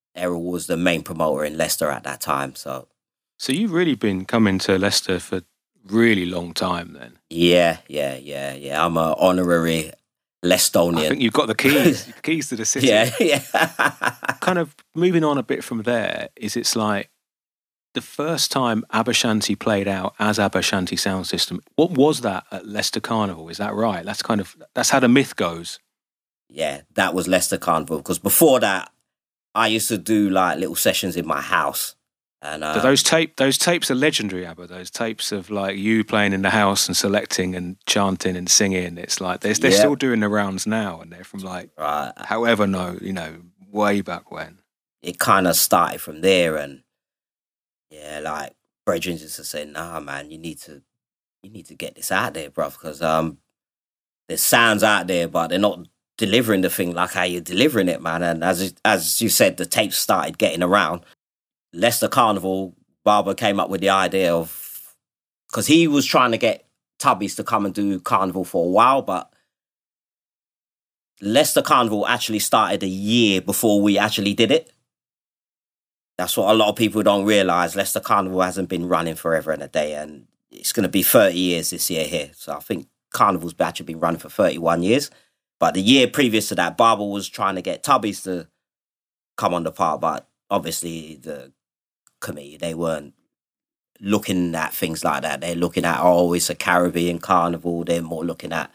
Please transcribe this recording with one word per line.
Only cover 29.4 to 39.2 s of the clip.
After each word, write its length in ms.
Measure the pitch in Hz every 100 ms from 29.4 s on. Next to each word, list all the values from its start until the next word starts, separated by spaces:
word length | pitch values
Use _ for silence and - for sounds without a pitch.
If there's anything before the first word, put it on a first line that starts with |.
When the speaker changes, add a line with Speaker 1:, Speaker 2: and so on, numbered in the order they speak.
| _
Speaker 1:
I 120 | 107 113
used 200 | 110 -
to 100 | 107
do, 320 | 87 110 101
like, 280 | 95 92 76
little 160 | 90
sessions 400 | 82 107 - 95 85
in 100 | 78
my 160 | 71
house. 520 | - 90 73 - - - _ _ _ _
And, 240 | 73 78
uh, 100 | 78 78
Speaker 2:
But 60 |
those 200 | 127 139
tape, 340 | - 160 165 -
those 220 | 135 127
tapes 320 | - 175 -
are 40 |
legendary, 520 | 127 147 151 104 92 90
Abba. 200 | 82 87
Those 240 | 90 92
tapes 400 | - 117 110 -
of, 200 | 104 90
like, 260 | 104 98 98
you 260 | 104 113
playing 280 | 104 110 101
in 80 | 95
the 80 | 98
house 380 | 107 101 98 -
and 80 | 98
selecting 580 | 101 101 - - 92
and 220 | 90 90 92 -
chanting 480 | 107 101 92 92
and 140 | 90 90
singing. 460 | - 101 92 90 85
It's 240 | - -